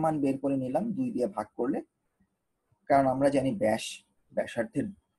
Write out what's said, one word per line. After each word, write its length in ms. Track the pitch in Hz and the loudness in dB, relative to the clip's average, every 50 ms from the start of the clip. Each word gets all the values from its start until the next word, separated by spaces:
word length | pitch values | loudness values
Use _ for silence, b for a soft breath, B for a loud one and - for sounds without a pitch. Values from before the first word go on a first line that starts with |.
| 160 | 2
মান 120 | 160 156 147 139 | 0 0 0 0
বের 120 | 135 135 - 143 | 0 0 0 -2
করে 120 | 139 139 135 127 | -2 -2 -2 -2
নিলাম 200 | 123 131 156 226 233 170 | -2 -2 -2 -2 -2 -2
দুই 120 | 135 127 123 - | -2 -4 -2 0
দিয়ে 120 | 240 240 208 - | -2 -2 -2 -2
ভাগ 120 | - - - - | -6 -8 -8 -6
করলে, 220 | - 240 269 330 339 - _ _ _ _ _ _ _ _ _ _ _ _ _ _ _ _ _ _ _ _ - | -4 -2 -2 -2 -4 -4 _ _ _ _ _ _ _ _ _ _ _ _ _ _ _ _ _ _ _ _ 4
কারণ 160 | 143 139 135 131 127 | 4 4 6 4 2
আমরা 140 | 135 139 139 139 | 4 2 4 4
জানি 160 | 131 131 135 110 98 107 | 2 0 0 0 2 2
ব্যাস 200 | 107 113 110 - - - - _ _ _ _ _ _ - | 2 2 2 -2 -8 -12 -14 _ _ _ _ _ _ -4
ব্যাসার্ধের 500 | 104 107 104 - 117 - - - 143 113 - - _ _ _ _ | -4 -4 -4 -2 -4 -4 -2 -2 -4 -4 -4 -8 _ _ _ _